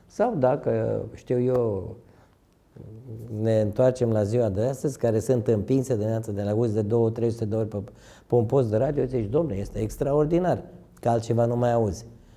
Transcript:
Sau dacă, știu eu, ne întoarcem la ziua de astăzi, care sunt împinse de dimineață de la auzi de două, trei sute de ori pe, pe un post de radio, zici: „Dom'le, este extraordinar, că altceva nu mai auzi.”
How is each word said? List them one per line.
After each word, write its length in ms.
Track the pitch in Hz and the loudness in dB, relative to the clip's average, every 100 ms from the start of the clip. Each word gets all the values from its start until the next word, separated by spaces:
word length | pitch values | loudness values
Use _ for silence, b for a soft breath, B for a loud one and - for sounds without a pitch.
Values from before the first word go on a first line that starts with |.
| - | -14
Sau 280 | - 233 | -2 -2
dacă, 680 | 202 127 147 - 113 110 107 113 | 2 2 2 0 0 0 -2 -6
știu 260 | - - 123 | -12 -4 0
eu, 560 | 123 127 117 98 92 101 b b b b _ _ _ - 104 110 123 113 113 107 | 2 2 0 -2 -6 -12 b b b b _ _ _ -20 -18 -18 -16 -14 -10 -4
ne 200 | 110 110 | 0 2
întoarcem 500 | 107 98 127 127 117 | 2 2 2 2 0
la 120 | 107 | 2
ziua 260 | 101 120 113 | 2 0 0
de 140 | 95 | 0
astăzi, 360 | 120 135 151 131 | -2 -2 -4 -2
care 200 | 120 110 | 0 0
sunt 280 | 104 127 113 | 2 0 2
împinse 460 | 110 98 135 127 | 0 2 0 0
de 60 | 117 | -2
dimineață 340 | 107 113 110 | 0 -2 -4
de 100 | 101 | -4
la 80 | 101 | -2
auzi 240 | 104 120 | 0 2
de 80 | 107 | 0
două, 280 | 101 117 113 | 0 2 2
trei 200 | 113 117 | 0 -2
sute 140 | 113 | -2
de 120 | 110 110 | -2 -2
ori 120 | 110 | -2
pe, 140 | 104 101 B B B - | -6 -10 B B B 0
pe 80 | |
un 100 | 120 | 2
post 260 | 113 135 120 | 4 2 2
de 60 | 107 | 2
radio, 280 | 135 147 | 0 0
zici: 240 | 127 127 104 | -2 -2 0
„Dom'le, 300 | 135 165 98 | 0 0 -4
este 200 | 101 107 | -6 -4
extraordinar, 840 | 107 - 139 147 151 165 180 110 - - - - | -6 -4 0 2 2 2 2 -2 -4 -18 -20 -6
că 80 | 120 | 0
altceva 360 | 117 113 117 | 0 0 0
nu 120 | 117 120 | 2 2
mai 160 | 123 | 2
auzi.” 340 | 120 110 87 - b b | 2 0 -2 -10 b b